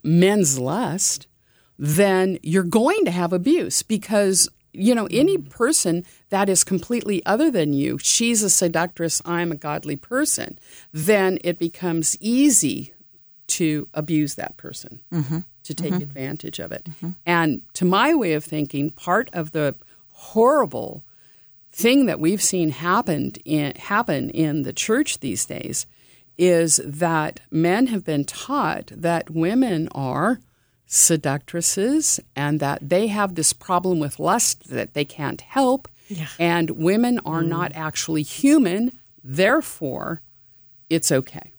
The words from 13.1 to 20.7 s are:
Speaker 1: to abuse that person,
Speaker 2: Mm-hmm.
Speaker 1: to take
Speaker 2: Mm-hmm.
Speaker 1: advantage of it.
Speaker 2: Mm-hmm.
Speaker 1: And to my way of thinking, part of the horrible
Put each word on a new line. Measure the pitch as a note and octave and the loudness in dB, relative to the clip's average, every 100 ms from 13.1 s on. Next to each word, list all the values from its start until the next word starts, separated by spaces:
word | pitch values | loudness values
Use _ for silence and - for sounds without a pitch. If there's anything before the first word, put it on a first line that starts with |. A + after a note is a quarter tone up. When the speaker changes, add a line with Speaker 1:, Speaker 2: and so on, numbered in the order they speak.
| _ _ _ - | _ _ _ -8
Speaker 1:
to | - D#3+ D3+ - | -2 0 -2 -6
abuse | D3+ D3+ D#3 D3 | -8 -2 0 0
that | - - - | -4 -10 -12
person, | - - - - _ | -16 -16 -18 -20 _
Speaker 2:
Mm-hmm. | F3 C3+ D#3+ - _ | -4 -2 -6 -8 _
Speaker 1:
to | - | -12
take | D3+ E3+ | -8 -4
Speaker 2:
Mm-hmm. | F#3 | -4
Speaker 1:
advantage | C#3+ C#3 C3+ D#3 - - | -4 -8 -8 -8 -10 -10
of | - | -10
it. | - - | -12 -14
Speaker 2:
Mm-hmm. | D3+ E3+ F3+ | -10 -10 -8
Speaker 1:
And | - F3 D#3+ C3 _ | 0 2 2 -2 _
to | - | 0
my | F3+ F#3+ C4+ | 2 4 4
way | D#4+ G3 | 2 2
of | D3+ | -2
thinking, | - D#3 C#3 C#3 C#3+ | -2 -6 -4 -2 -4
part | - - F3+ E3+ | -6 0 0 0
of | F3+ D#3 | -8 -6
the | D#3 C#3+ - _ _ _ | -2 -2 -4 _ _ _
horrible | _ - A3 A#3+ D4+ F#3+ | _ -4 4 4 4 0